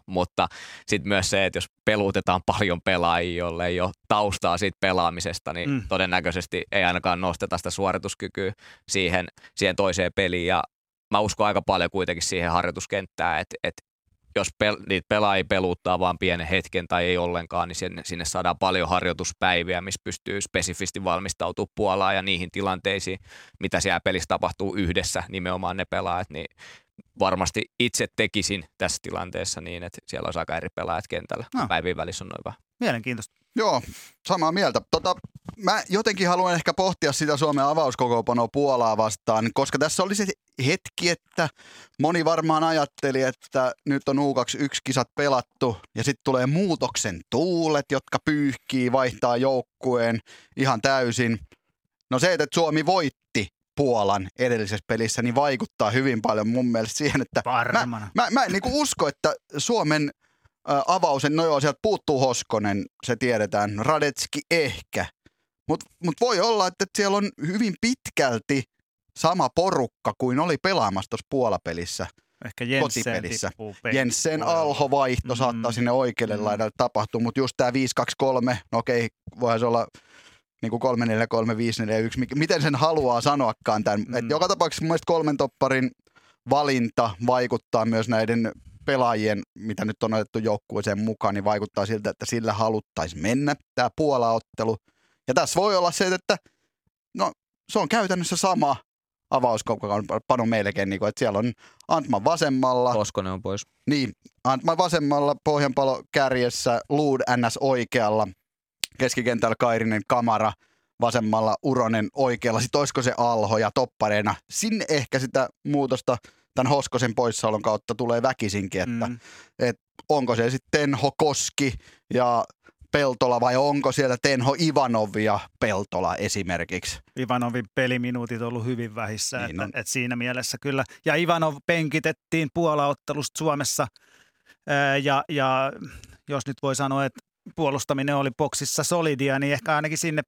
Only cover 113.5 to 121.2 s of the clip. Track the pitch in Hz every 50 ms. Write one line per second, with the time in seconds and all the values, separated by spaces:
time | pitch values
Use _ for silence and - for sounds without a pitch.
113.5 | 110 110 110 104 - 139 127 - _ - 110 107 104 104 104 104 92 - - _
114.5 | - - 202 220 220 208 - - 156 143 123 - - 131 131 120 - 135 131 -
115.5 | - _ - 143 147 143 139 127 - - - - 123 113 - - _ _ _ _
116.5 | _ - 127 123 147 139 127 - - 117 127 117 107 131 123 117 107 - - 110
117.5 | 107 104 101 113 107 104 - - 117 104 127 117 117 117 117 131 127 - 117 101
118.5 | 95 101 98 92 - 95 - 123 120 117 117 120 123 117 - - - - - -
119.5 | _ - 135 120 110 - _ _ _ - - - 151 143 127 120 117 110 113 120
120.5 | 131 131 - _ - 151 147 139 139 110 - 139 - -